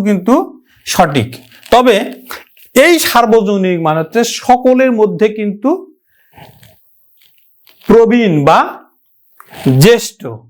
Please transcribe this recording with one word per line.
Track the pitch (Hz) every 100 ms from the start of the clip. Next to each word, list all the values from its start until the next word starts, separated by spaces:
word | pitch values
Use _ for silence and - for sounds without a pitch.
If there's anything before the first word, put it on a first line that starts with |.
কিন্তু | 202 196 185 269 - - _ _ -
সঠিক। | - 175 139 107 - - - -
তবে | 226 254 208 247 - - - - _ _
এই | - 302 330
সার্বজনীন | - 240 233 226 202 202 185 180
মানে | 160 160
হচ্ছে | 160 226
সকলের | 233 - - 247 254 254 262
মধ্যে | 233 214 170 214
কিন্তু | 214 208 196 262 370 - _ _ _ _ _ - _ _ _ _ _ _ _ _ _ _ _ _ _ -
প্রবীণ | 220 226 240 220 160 143
বা | 180 330 - _ _ _ _ _ _ - - - 131
জ্যেষ্ঠ। | 165 233 - - 131 110 _